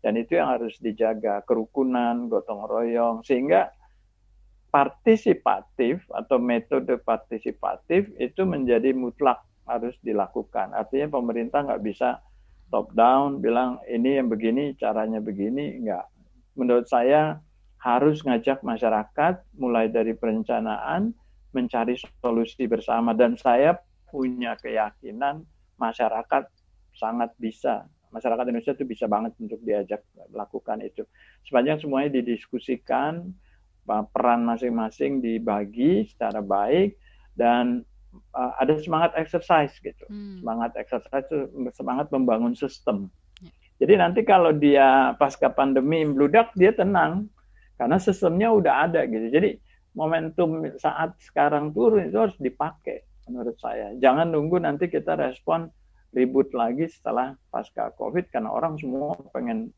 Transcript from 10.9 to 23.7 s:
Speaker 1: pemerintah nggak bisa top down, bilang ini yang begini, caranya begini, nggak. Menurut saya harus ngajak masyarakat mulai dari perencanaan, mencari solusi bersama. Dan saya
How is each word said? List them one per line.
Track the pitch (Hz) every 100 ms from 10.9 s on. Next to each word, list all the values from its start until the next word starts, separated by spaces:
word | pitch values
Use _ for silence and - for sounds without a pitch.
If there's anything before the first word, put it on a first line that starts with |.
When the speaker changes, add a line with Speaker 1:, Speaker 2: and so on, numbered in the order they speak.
| 135 147 143
Speaker 1:
pemerintah | 120 117 117 143
nggak | 143 107
bisa | 104 98 123 127 _ _ _ _ _
top | 107 -
down, | 110 117 131 143 139
bilang | 113 117 127 127 -
ini | 117 127 139
yang | 123
begini, | 110 113 123 143 135
caranya | 110 110 107 110
begini, | 107 98 101 131 147 127
nggak. | 113 90 - _ _ _ _ -
Menurut | 123 120 120
saya | 127 123 147 156 156 _ _ _ _
harus | 127 123 147 151
ngajak | 147 120 120 135 -
masyarakat | 113 117 107 107 - 160 185 _ -
mulai | 127 117 113
dari | 117 113
perencanaan, | 110 117 110 110 120 110 107 135 165 220 233 _ _ _ 135
mencari | 123 123 117 123 - _
solusi | 123 117 113 - 120
bersama. | 113 117 117 117 110
Dan | 120 120
saya | 131 123 147